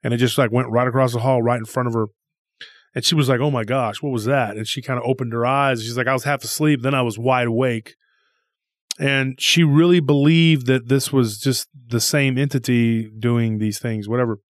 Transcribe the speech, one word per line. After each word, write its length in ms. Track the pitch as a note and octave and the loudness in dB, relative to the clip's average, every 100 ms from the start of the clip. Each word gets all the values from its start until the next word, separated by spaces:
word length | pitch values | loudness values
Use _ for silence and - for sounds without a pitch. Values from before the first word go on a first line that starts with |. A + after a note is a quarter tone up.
and 100 | B2 | -2
it 40 | A#2 | 0
just, 200 | B2 - | 2 2
like, 140 | B2 | 2
went 180 | A#2+ B2 | 0 0
right 180 | A2+ B2+ | 0 0
across 240 | B2 B2+ | 2 0
the 80 | A#2 | 0
hall, 220 | B2 C3 | 0 0
right 140 | A#2 B2 | 0 -2
in 60 | A2 | -4
front 220 | - B2 | -4 -2
of 60 | A2+ | -2
her. 100 | G#2+ _ _ _ _ _ - _ _ - | -4 _ _ _ _ _ -20 _ _ -6
And 80 | |
she 120 | - E3 | 0 2
was 120 | C3 | 2
like, 100 | B2+ | 2
"Oh 120 | D3 | 0
my 120 | C3 | -2
gosh, 380 | A2 C3 A#2 G#2 | -2 -2 -2 -4
what 100 | D3 | -6
was 140 | B2 G#2+ | -4 0
that?" 300 | C#3 A2 G#2 | 0 0 -6
And 100 | A2 | -8
she 140 | - | -8
kinda 200 | B2+ B2 | -6 -4
opened 300 | A#2+ A#2 A#2+ | -2 -2 -2
her 120 | A#2 A#2+ | -2 0
eyes. 360 | C#3 C#3 B2 | 2 0 0
She's 120 | A2 A#2+ | -4 -4
like, 100 | B2 | 0
"I 60 | |
was 100 | C3 C#3 | 0 -2
half 180 | C#3+ | -4
asleep, 380 | - - D3+ C#3+ | -4 -2 2 2
then 120 | B2 | 0
I 80 | C#3 | -2
was 160 | B2 G#2+ | -2 -2
wide 280 | A#2+ B2+ A#2+ | 0 0 0
awake." 480 | A#2 B2+ A2+ A2+ - _ _ _ _ _ _ _ _ _ - | 0 0 -2 -8 -20 _ _ _ _ _ _ _ _ _ -4
And 400 | C#3 C#3 C3 B2+ | 0 0 -2 -2
she 240 | - E3 | 0 2
really 360 | D#3+ D3 E3+ F3+ | 4 6 6 4
believed 640 | C#3+ D3 C#3+ E3 E3 D#3 B2 | 4 2 4 6 4 2 2
that 200 | C3 A#2 | 0 2
this 220 | C3+ - | 0 2
was 280 | C#3 A#2 G#2 | 0 0 0
just 280 | C3+ B2 - C#3 A#2+ | -2 -2 -6 -18 -6
the 140 | A#2 | -2
same 360 | - D3+ C3+ C3 | 0 0 0 0
entity 720 | C#3 C3+ A#2+ A#2+ A#2 A2+ A2 A2 | -2 -2 0 2 2 0 -4 -6
doing 400 | A#2 A#2+ A2+ G#2+ | -2 0 0 -2
these 200 | G#2+ G#2 | -4 -4
things, 280 | A#2+ A2 G2+ | -6 -6 -4
whatever. 300 | A#2+ A#2+ G#2 _ | -2 -2 -4 _